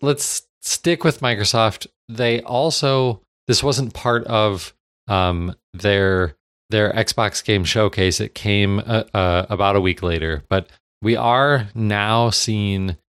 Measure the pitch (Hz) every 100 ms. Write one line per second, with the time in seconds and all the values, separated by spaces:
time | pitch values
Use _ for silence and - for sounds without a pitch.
0 | 135 139 - - - _ - - 170 165
1 | 160 - 127 104 101 117 110 - - _
2 | - 113 120 117 - 123 156 - 139 135
3 | 127 107 _ _ - 113 143 131 120 -
4 | 120 117 - 113 107 92 - - _ _
5 | - 95 90 87 87 - _ 92 101 98
6 | 95 92 87 - _ _ - 107 104 113
7 | 104 - 104 - - 101 87 113 101 -
8 | 95 - 107 - 104 101 98 101 - 110
9 | - 101 92 87 92 101 101 101 92 85
10 | 87 82 80 76 - 95 - _ _ _
11 | 104 117 117 123 143 139 101 113 107 104
12 | 104 117 117 - - 107 101 98 95 85
13 | _